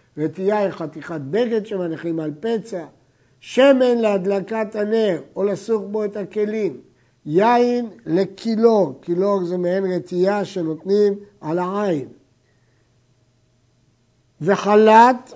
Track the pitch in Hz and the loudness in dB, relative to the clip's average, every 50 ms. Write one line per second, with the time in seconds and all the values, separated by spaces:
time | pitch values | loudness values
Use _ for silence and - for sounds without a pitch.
0 | _ _ - 151 151 156 156 190 190 196 214 214 202 180 151 - 165 147 - 160 | _ _ -8 -6 -6 -6 -6 -6 -4 -2 -2 -2 -2 -2 -4 -6 -10 -12 -12 -14
1 | 143 - 170 156 135 135 156 220 247 226 233 220 202 220 208 190 180 165 160 143 | -14 -12 -10 -10 -8 -4 -2 -2 -2 0 -2 -4 -4 -4 -6 -6 -6 -6 -6 -6
2 | - 170 165 160 156 151 147 147 - 233 233 220 - - 202 180 160 139 _ _ | -6 -6 -6 -4 -6 -8 -8 -8 -6 -6 -6 -6 -6 -8 -12 -12 -12 -14 _ _
3 | _ _ _ _ _ _ _ _ - - - 247 262 277 269 254 254 247 240 233 | _ _ _ _ _ _ _ _ -14 -4 2 4 6 6 6 6 4 2 2 2
4 | 226 214 202 196 180 196 202 196 185 - 226 220 220 208 - 208 208 208 220 226 | 2 0 0 0 0 -2 -2 -2 -4 -4 -4 -4 -4 -4 -4 -4 -2 0 0 0
5 | 220 208 170 151 - - - - 190 208 196 202 - - 226 208 196 196 208 214 | 2 0 0 -2 -6 -10 -6 -4 -2 -2 -2 -4 -4 -2 -2 -2 -2 -4 -4 -4
6 | 208 202 208 208 196 - - 214 208 214 214 220 208 170 127 120 - _ _ _ | -4 -4 -6 -8 -10 -6 -4 -4 -2 -2 -2 -4 -4 -4 -6 -8 -18 _ _ _
7 | _ _ _ _ - 147 151 175 208 233 240 240 247 240 240 240 240 214 180 - | _ _ _ _ -6 0 2 4 4 4 4 4 4 2 2 -2 -2 -6 -10 -12
8 | - 160 160 180 196 190 196 - - 226 226 208 226 233 226 208 185 143 131 - | -6 -2 0 0 0 -2 -4 -6 -4 -2 0 4 4 4 4 4 2 0 -2 -8
9 | - - 175 180 196 202 202 196 180 170 180 180 175 175 180 196 196 185 180 175 | -6 -4 -2 0 0 0 0 0 -2 -2 -2 -2 0 0 0 0 -2 -2 -4 -4
10 | 175 - 180 175 180 190 208 208 190 - - 185 165 160 156 156 - 190 202 208 | -4 -4 -2 0 0 0 0 -2 -4 -4 -6 -6 -4 -4 -6 -6 -2 0 2 4
11 | 208 202 202 202 202 - _ - - 151 165 180 180 180 196 202 208 196 170 143 | 4 2 0 -2 -10 -20 _ -12 -8 -4 -4 -4 -2 -4 -4 -2 -2 -2 -2 -4
12 | 127 - - _ _ _ _ _ _ _ _ _ _ _ _ _ _ _ _ _ | -4 -8 -16 _ _ _ _ _ _ _ _ _ _ _ _ _ _ _ _ _
13 | _ _ _ _ _ _ _ _ _ _ _ _ _ _ _ _ _ _ _ _ | _ _ _ _ _ _ _ _ _ _ _ _ _ _ _ _ _ _ _ _
14 | _ _ _ _ _ _ _ - 147 175 202 - - 202 208 208 220 214 220 226 | _ _ _ _ _ _ _ -6 -2 -2 -2 0 2 4 4 6 8 8 8 8
15 | 233 254 262 240 - - - | 8 6 4 0 -6 -16 -16